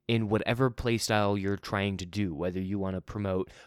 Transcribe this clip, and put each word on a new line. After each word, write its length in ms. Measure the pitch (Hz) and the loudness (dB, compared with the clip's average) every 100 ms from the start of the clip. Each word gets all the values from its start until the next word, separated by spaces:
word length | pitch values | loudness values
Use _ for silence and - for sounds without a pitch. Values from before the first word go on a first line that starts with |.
| - | -2
in 200 | 117 104 | 0 2
whatever 420 | 107 - 120 131 | 2 2 2 2
playstyle 720 | - 120 117 - 107 101 101 | 2 0 0 2 4 4 2
you're 160 | 95 98 | 0 -2
trying 400 | - 101 101 95 | -2 0 0 -2
to 80 | 87 | -4
do, 280 | 101 98 | -2 -2
whether 260 | 73 90 92 | 0 -2 -2
you 180 | 95 101 | -2 -2
wanna 220 | 95 92 | -2 -4
promote 500 | - 107 101 95 - - | -6 -4 -2 -2 -4 -10